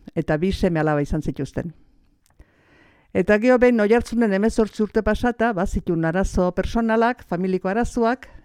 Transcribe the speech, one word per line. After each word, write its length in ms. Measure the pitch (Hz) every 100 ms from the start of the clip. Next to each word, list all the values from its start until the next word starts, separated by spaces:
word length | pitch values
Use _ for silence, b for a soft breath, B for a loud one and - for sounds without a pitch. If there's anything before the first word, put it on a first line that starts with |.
| - -
eta 220 | 160 156
bi 140 | 190
seme 280 | - 160 160
alaba 220 | 151 147
izan 200 | 147 156
zituzten. 520 | - - 135 135 165 - _ _ _ _ _ b b b b b b b b 190
Eta 200 | 180 208
gero 160 | 240 254
behin 220 | 247 233
Oiartzunen 520 | 208 233 - 233 226 190
hemezortzi 480 | 220 226 208 -
urte 180 | 214 226
pasata, 520 | 214 208 247 233 226 180
bazitun 480 | 175 196 - 165 165
arazo 460 | 180 185 - 180
personalak, 720 | 185 - 233 226 226 233 240 -
familiko 440 | 175 190 185 185
arazoak, 560 | 214 240 247 226 262 - -